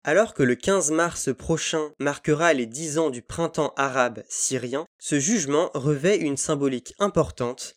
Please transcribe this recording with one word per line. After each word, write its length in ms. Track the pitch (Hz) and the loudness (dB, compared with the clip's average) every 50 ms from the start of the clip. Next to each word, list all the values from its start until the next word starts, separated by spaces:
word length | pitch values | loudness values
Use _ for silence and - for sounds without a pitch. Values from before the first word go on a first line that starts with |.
| - | -2
Alors 300 | 147 156 190 226 220 - | 2 4 4 4 2 2
que 100 | - 139 | 2 4
le 120 | 123 123 | 4 2
quinze 360 | 123 - 190 196 190 156 147 | 2 2 0 2 2 2 2
mars 420 | 156 160 170 170 - - - 139 123 | 2 2 0 0 -2 -4 -4 -4 -4
prochain 600 | - - - 165 156 - - - 160 151 147 - | -4 -2 -2 -2 -2 -2 -2 -2 -2 -2 -4 -6
marquera 540 | - 139 143 143 - - 156 151 147 170 170 | -4 -4 -4 -4 -2 0 0 2 4 4 4
les 140 | 151 131 120 | 4 2 0
dix 320 | 113 117 143 165 156 143 | -4 -6 -8 -6 -4 0
ans 120 | 160 160 147 | 0 0 0
du 120 | 123 120 | -2 -6
printemps 520 | - - - - 170 156 - - 151 131 - | -10 -10 -4 -4 -4 -2 0 -2 -2 -2 0
arabe 460 | - 139 135 127 131 123 120 113 107 - | -2 -2 -2 2 0 0 0 0 -8 -14
syrien, 580 | - - - - - 131 127 123 123 127 143 170 - _ _ | -10 -6 -4 -4 -2 -2 -4 -4 -4 -4 -6 -6 -8 _ _
ce 220 | - - 156 143 | -6 -2 0 0
jugement 500 | 135 175 240 208 147 139 143 151 180 - - | 2 2 0 0 0 2 2 2 2 0 -2
revêt 440 | 147 123 151 151 135 143 185 214 | -2 0 0 0 2 2 2 2
une 180 | 175 - 143 139 | 2 0 -2 -2
symbolique 600 | - - - 156 143 139 135 131 120 - - - - | -2 -2 -2 -2 0 0 0 -2 -2 -8 -10 -6 -2
importante 760 | 202 202 - 170 143 - - - 123 120 131 - - - - | -2 0 2 2 0 0 -2 -6 -6 -6 -6 -8 -12 -16 -14